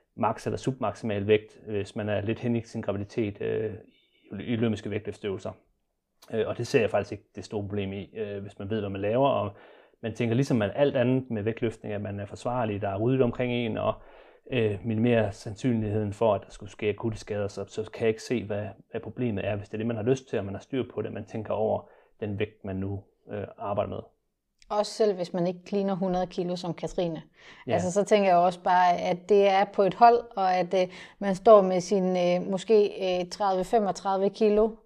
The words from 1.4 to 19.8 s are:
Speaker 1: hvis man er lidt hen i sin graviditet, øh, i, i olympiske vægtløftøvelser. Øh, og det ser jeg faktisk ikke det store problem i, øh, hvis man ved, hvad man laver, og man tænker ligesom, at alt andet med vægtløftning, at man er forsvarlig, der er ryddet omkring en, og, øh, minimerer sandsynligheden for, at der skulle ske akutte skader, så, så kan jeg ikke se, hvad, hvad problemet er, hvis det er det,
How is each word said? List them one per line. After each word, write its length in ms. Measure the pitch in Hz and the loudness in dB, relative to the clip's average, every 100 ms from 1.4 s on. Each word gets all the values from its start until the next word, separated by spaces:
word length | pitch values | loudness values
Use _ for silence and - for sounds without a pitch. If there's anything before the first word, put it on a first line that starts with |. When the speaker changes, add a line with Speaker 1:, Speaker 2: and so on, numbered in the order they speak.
| 107 - - | 2 -16 -8
Speaker 1:
hvis 300 | 104 98 117 | -6 -6 -6
man 120 | 104 | -2
er 120 | 101 | -2
lidt 180 | 101 110 | -2 -2
hen 180 | 123 117 | -2 -2
i 40 | |
sin 180 | 113 117 | -4 -6
graviditet, 600 | 104 98 101 - 104 101 | -4 -4 -4 -4 -4 -2
øh, 340 | 113 110 110 - - _ _ _ - 98 | -4 -2 -4 -8 -16 _ _ _ -14 -10
i, 20 | |
i 120 | 82 117 | -4 0
olympiske 340 | 117 104 107 | 0 0 -4
vægtløftøvelser. 600 | 101 104 95 104 92 98 - _ _ _ _ _ _ - | -6 -8 -8 -6 -6 -8 -14 _ _ _ _ _ _ -6
Øh, 160 | 113 107 | -2 -2
og 100 | 123 | -4
det 80 | 117 | -4
ser 140 | 131 | -2
jeg 100 | 104 | 0
faktisk 220 | 104 101 | -2 -4
ikke 120 | 104 _ - | -10 _ -18
det 80 | |
store 180 | - 110 | -10 -8
problem 300 | 101 104 98 | -6 -6 -6
i, 180 | 101 92 - | -8 -10 -10
øh, 260 | 104 101 | -10 -10
hvis 160 | 104 - | -12 -12
man 120 | 101 | -6
ved, 100 | 110 | -4
hvad 100 | 101 | -4
man 100 | 98 | -4
laver, 280 | 101 120 139 | -2 2 2
og 220 | 110 101 - - - _ _ | 0 -4 -8 -20 -20 _ _
man 120 | 113 | -8
tænker 200 | 110 117 | -2 0
ligesom, 280 | 117 139 123 | 0 2 0
at 100 | 101 | 0
alt 220 | - 143 135 | 2 2 2
andet 340 | 120 131 131 | 2 0 -2
med 120 | 110 | -4
vægtløftning, 520 | 104 113 117 - 113 | -4 -2 -2 -4 -8
at 60 | 101 | -6
man 200 | 101 101 | -6 -8
er 60 | 101 | -10
forsvarlig, 560 | 101 123 123 110 101 | -8 -4 -2 -2 -2
der 60 | 101 | -4
er 80 | 98 | 0
ryddet 240 | 113 131 | 2 4
omkring 300 | 120 120 123 | 2 0 -2
en, 240 | 120 117 107 | -2 -2 -2
og, 160 | 104 - - - - - - | -2 -4 -10 -20 -20 -20 -4
øh, 260 | 127 110 95 | 0 0 0
minimerer 460 | 113 110 120 117 104 | -2 0 4 4 2
sandsynligheden 800 | - 117 104 135 113 107 107 104 | -4 -12 -4 0 0 0 -2 -2
for, 220 | 101 113 | 2 2
at 60 | 107 | 2
der 60 | - | -2
skulle 200 | - 104 | -16 -18
ske 180 | - 107 | -4 -2
akutte 300 | 101 117 110 | -2 -4 -4
skader, 300 | - 104 101 | -6 -4 -4
så, 160 | - 98 | -6 -8
så 220 | - 107 | -8 -8
kan 100 | - | -2
jeg 80 | 113 | 0
ikke 140 | 110 | 0
se, 220 | - 120 | -2 -4
hvad, 220 | 101 104 101 - _ | -2 -6 -6 -12 _
hvad 100 | 113 | -10
problemet 460 | 110 117 123 98 95 | -8 -4 -2 -2 -2
er, 100 | 107 | -4
hvis 120 | 101 | -6
det 60 | |
er 40 | |
det, 80 | 107 | -6